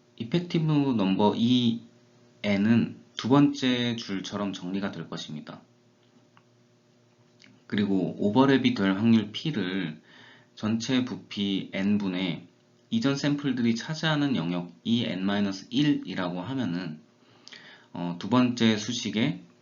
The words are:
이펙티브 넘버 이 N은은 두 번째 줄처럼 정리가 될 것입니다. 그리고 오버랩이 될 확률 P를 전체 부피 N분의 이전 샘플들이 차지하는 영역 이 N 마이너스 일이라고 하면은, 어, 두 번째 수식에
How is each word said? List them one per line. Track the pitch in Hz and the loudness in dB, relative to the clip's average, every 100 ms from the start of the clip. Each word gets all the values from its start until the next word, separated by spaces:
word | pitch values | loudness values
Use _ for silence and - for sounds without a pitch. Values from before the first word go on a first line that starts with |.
| _ - | _ -14
이펙티브 | 117 170 175 170 156 147 139 113 | -2 -2 0 0 2 2 2 2
넘버 | 95 95 104 - | 2 4 2 4
이 | 117 127 120 113 - - _ _ _ _ | 4 4 2 0 -6 -20 _ _ _ _
N은은 | 104 101 107 117 87 - - - | -2 2 4 4 2 -4 -16 -6
두 | 110 | 2
번째 | 143 143 - 131 123 120 117 | 6 6 4 -2 0 -2 -4
줄처럼 | - 95 92 104 101 | -6 -8 -6 -6 -4
정리가 | - 90 98 98 | -6 -6 -6 -6
될 | 85 80 | -8 -10
것입니다. | 82 - 76 - - - _ _ _ _ _ _ _ _ _ _ _ _ _ _ _ _ _ - - - | -10 -10 -12 -14 -18 -20 _ _ _ _ _ _ _ _ _ _ _ _ _ _ _ _ _ -20 -20 -6
그리고 | - 98 95 85 - | -2 0 0 0 -2
오버랩이 | 101 127 139 131 117 - | 2 4 6 6 4 2
될 | 95 95 | 0 2
확률 | 117 113 107 | 4 4 2
P를 | - 160 113 90 95 82 76 - - - - _ - | -6 -6 -4 -2 -2 -4 -8 -18 -20 -20 -20 _ -6
전체 | 107 113 123 127 123 | -2 -2 0 0 0
부피 | 98 - 104 98 95 - | -6 -10 -4 -2 -2 -4
N분의 | 95 98 104 98 90 92 76 - _ _ _ - | -2 2 2 0 -2 -2 -4 -10 _ _ _ -4
이전 | 113 131 139 | 0 0 0
샘플들이 | 147 143 143 123 117 113 | 0 0 -2 0 0 0
차지하는 | - 160 160 151 143 107 | -4 -4 0 0 0 0
영역 | 80 87 87 - | -2 -4 -6 -8
이 | 104 120 | -2 0
N | 104 87 98 | 0 -2 -2
마이너스 | 101 101 95 - | 0 -2 -4 -6
일이라고 | 127 147 139 - 92 90 90 | 0 2 0 -2 -4 -4 -4
하면은, | 90 135 104 87 87 - - _ _ _ - - - - _ | -6 -4 -4 -4 -6 -12 -18 _ _ _ -20 -20 -20 -20 _
어, | - 87 85 | -8 -6 -6
두 | 98 | 0
번째 | 123 123 127 113 107 | 2 2 4 2 2
수식에 | - 117 107 104 139 170 - _ | -2 -6 -4 -2 -2 -2 -10 _